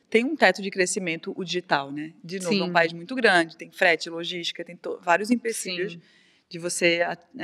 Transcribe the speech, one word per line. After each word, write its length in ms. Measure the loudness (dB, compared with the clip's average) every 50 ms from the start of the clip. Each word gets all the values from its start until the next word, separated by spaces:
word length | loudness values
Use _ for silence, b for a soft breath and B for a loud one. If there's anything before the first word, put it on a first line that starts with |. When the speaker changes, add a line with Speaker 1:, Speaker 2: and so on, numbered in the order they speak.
| b b
Speaker 1:
tem 160 | 2 2 2
um 100 | 2 0
teto 240 | 4 4 4 4 4
de 120 | -2 -6
crescimento, 600 | -2 0 0 0 0 -4 -4 -4 -4 -4 -6 -8 -8 -8
o 60 | -6
digital, 460 | -6 -6 -6 -2 0 -2 -2 -2 -2
né? 220 | -8 -10 -10 -12 -14 _ -14
De 160 | -10 -10 -6
novo, 140 | -2 0 0
é 80 | 0 0
um 20 |
Speaker 2:
Sim. 80 | 2 4
Speaker 1:
país 180 | 4 4 2 0
muito 200 | -6 -10 -8 -4
grande, 400 | 2 4 6 6 6 4 2 -4
tem 140 | -16 -18 -12
frete, 380 | -4 2 4 4 4 2 0 -6
logística, 560 | -8 -8 -8 -8 -8 -6 -6 -8 -8 -8 -10
tem 100 | -12 -12
to-, 240 | -12 -8 -8 -8 -6
vários 300 | 0 2 2 2 4 2
empecilhos 640 | 0 0 0 -4 -6 -6 -6 -8 -6 -6 -6 -6 -8
Speaker 2:
Sim. 80 | -12 b b b b b b b b b _
Speaker 1:
de 80 | -14 -8
você, 440 | -6 -6 -2 2 2 2 4 4 0 -2
a-, 100 | -2 -8 _ _ -14 -10